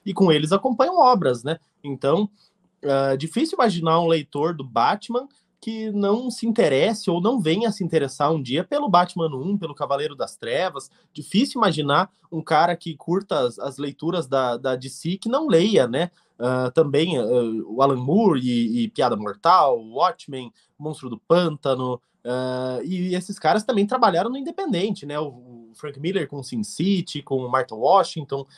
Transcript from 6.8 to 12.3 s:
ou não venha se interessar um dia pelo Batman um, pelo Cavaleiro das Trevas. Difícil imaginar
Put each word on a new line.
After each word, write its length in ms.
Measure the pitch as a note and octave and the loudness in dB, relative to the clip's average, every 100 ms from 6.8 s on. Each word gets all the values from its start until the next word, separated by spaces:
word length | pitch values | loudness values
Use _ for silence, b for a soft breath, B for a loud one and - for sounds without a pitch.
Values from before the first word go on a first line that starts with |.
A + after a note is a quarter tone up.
| F#3+ G#3+ - | 2 0 -2
ou 140 | F3 | 0
não 180 | G3+ C4+ | 0 0
venha 320 | D#3 F#3 A3+ | 0 0 0
se 120 | G#3 | -2
interessar 500 | E3+ D#3+ C3+ - D3 | -2 0 -2 0 0
um 80 | D#3+ | 0
dia 220 | B2 C#3+ | -2 -4
pelo 260 | F#3 D4 C#4+ | -2 -2 2
Batman 380 | F3 F3+ F3 D#3+ | 2 2 -2 -4
um, 280 | C3 E3 G3+ | -4 -4 -4
pelo 200 | D#3+ C#3 | -6 -6
Cavaleiro 400 | C#3+ C#3 D3+ C3+ | -4 -2 -4 -6
das 200 | A2+ - | -8 -8
Trevas. 540 | A2+ C3+ F3+ C#3 - _ _ | -4 -2 -2 -6 -14 _ _
Difícil 460 | - - G3 C#4 B3 | -18 -4 0 0 2
imaginar 500 | G#3 D3 C#3+ D3 F#3+ _ _ | 0 2 2 2 2 _ _